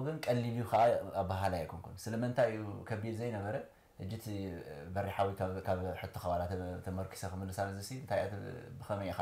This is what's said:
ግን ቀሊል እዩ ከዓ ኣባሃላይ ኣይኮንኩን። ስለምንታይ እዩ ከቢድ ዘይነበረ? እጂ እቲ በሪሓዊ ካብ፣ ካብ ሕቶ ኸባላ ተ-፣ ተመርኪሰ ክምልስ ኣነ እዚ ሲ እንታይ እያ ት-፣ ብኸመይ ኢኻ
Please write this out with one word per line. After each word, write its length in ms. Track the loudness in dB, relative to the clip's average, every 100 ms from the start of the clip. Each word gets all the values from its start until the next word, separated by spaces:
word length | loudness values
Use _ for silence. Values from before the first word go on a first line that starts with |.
ግን 160 | 0 0
ቀሊል 260 | 2 4 4
እዩ 140 | 0
ከዓ 180 | 6 8 10 8 2 0
ኣባሃላይ 420 | 2 2 2 2
ኣይኮንኩን። 360 | -2 -6 -10 -8
ስለምንታይ 520 | -4 0 2 4 4
እዩ 140 | 4 -4 -6
ከቢድ 320 | -4 -2 -2 -2
ዘይነበረ? 400 | -2 -2 -2 -2 -6 -16 -18 -10
እጂ 120 | -6
እቲ 120 | -6 -4 -4 -4 -6 -8 -10 -4
በሪሓዊ 420 | -2 0 2 0
ካብ፣ 180 | 0 -2 -2
ካብ 200 | 0 0 0
ሕቶ 220 | -4 -6 -4
ኸባላ 240 | -2 0 0
ተ-፣ 320 | -2 -4 -6
ተመርኪሰ 440 | -4 -4 -4 -6 -6
ክምልስ 300 | -4 -4 -2
ኣነ 100 | -2
እዚ 120 | -4
ሲ 80 | -6 -8
እንታይ 240 | 0 2
እያ 80 | 2
ት-፣ 100 | -2 -6 -8 -10
ብኸመይ 340 | -10 -4 -2 -2
ኢኻ 120 | -2